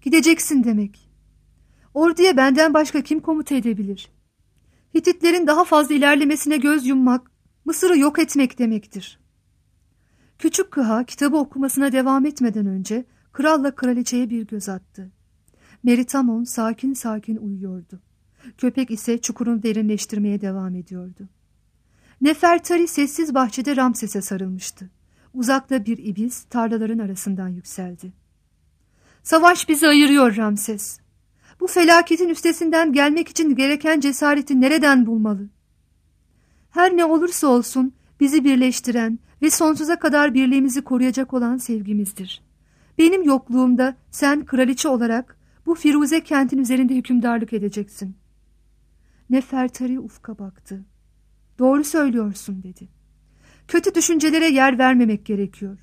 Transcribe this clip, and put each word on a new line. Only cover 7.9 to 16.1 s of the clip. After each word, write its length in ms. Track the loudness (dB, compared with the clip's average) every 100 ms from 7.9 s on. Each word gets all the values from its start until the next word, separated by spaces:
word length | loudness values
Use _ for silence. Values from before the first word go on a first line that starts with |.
| 4
yok 220 | 4 2
etmek 400 | -2 0 -2 0
demektir." 600 | -2 -2 -8 -16 -16 -20 _ _ _ _ _ _ _ _ _ _ _ _
Küçük 320 | -2 -2 -4
Kıha 320 | -2 0 -2
kitabı 340 | -4 -2 0 0
okumasına 540 | -2 -4 -4 0 0
devam 340 | 0 0 2 0
etmeden 400 | 0 -2 0 -4
önce 400 | -4 -6 -8 -8 _ _
kralla 420 | -2 0 2 0 -2
kraliçeye 540 | -2 -2 -2 -4 -4
bir 180 | -6 -8
göz 220 | -10 -10
attı. 420 | -12 _ -20 -20 _ _ _ _ _ _ _
Meritamon 600 | 0 0 0